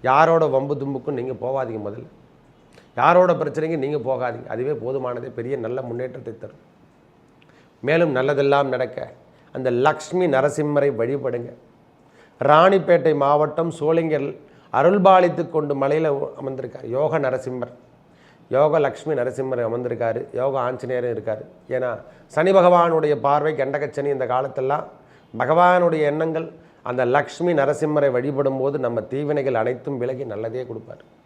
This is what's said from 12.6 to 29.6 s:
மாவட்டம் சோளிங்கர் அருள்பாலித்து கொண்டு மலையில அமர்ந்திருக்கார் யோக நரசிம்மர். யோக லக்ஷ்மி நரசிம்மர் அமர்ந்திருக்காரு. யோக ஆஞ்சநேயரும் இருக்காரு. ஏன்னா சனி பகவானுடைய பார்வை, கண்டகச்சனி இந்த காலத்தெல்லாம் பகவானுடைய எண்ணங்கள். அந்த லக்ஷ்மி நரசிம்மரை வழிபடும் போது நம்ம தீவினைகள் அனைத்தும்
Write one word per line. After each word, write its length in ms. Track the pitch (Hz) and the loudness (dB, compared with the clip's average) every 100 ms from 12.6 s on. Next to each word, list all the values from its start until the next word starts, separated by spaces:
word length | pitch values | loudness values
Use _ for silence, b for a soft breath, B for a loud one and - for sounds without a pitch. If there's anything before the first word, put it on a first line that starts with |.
| 185 196 156 170 165 147 | 8 6 4 4 4 2
மாவட்டம் 560 | 139 147 151 151 165 | 4 4 2 0 -4
சோளிங்கர் 680 | - 147 165 160 151 139 - - b b | -2 0 2 2 -2 -2 -8 -18 b b
அருள்பாலித்து 760 | 120 156 202 185 190 180 147 170 | 4 4 6 6 6 6 0 -2
கொண்டு 260 | 156 147 139 | -2 -2 -2
மலையில 540 | 135 151 160 139 139 - 135 | 0 0 0 -2 -4 -8 -10
அமர்ந்திருக்கார் 420 | 135 131 - 113 | -8 -10 -12 -8
யோக 320 | 123 151 156 | -2 -2 0
நரசிம்மர். 520 | 139 127 131 127 123 - _ _ _ b b b _ | -2 -4 -6 -10 -10 -14 _ _ _ b b b _
யோக 300 | 127 151 156 | 0 2 2
லக்ஷ்மி 340 | 139 - 147 | 0 -2 -4
நரசிம்மர் 560 | 143 123 123 131 127 113 | -2 -2 -4 -4 -2 -2
அமர்ந்திருக்காரு. 560 | 117 120 117 117 113 - | -4 -4 -4 -2 -4 -6
யோக 260 | 120 135 135 | -4 -2 -2
ஆஞ்சநேயரும் 580 | 123 127 127 127 120 110 | -4 -4 -6 -4 -4 -4
இருக்காரு. 280 | 107 107 - - _ | -6 -8 -8 -20 _
ஏன்னா 320 | 127 123 110 - B B | -4 -4 -6 -12 B B
சனி 280 | - 175 | 0 4
பகவானுடைய 600 | 190 175 175 170 160 156 139 | 6 8 6 4 2 0 0
பார்வை, 380 | 139 147 151 | 2 2 0
கண்டகச்சனி 520 | 151 131 143 143 - 143 | -2 -4 -4 -6 -4 -4
இந்த 200 | 135 123 | -2 -2
காலத்தெல்லாம் 580 | 127 135 - 131 147 - - b b b 110 | -2 -2 -4 -2 -2 -4 -16 b b b -4
பகவானுடைய 640 | 127 160 180 180 175 160 | 2 6 6 6 4 2
எண்ணங்கள். 500 | 147 151 160 156 165 - b b | 0 2 -2 -2 -6 -12 b b
அந்த 220 | 117 127 123 | -6 -2 2
லக்ஷ்மி 480 | 139 135 - 175 | 2 0 -2 0
நரசிம்மரை 580 | 160 139 151 156 151 139 | 2 2 0 0 2 2
வழிபடும் 480 | 123 135 139 139 135 | 0 -2 -2 -2 0
போது 200 | 131 143 | -2 -2
நம்ம 220 | 123 117 | -4 -4
தீவினைகள் 540 | 104 135 147 147 139 | -6 -6 -2 -2 0
அனைத்தும் 420 | 120 | -2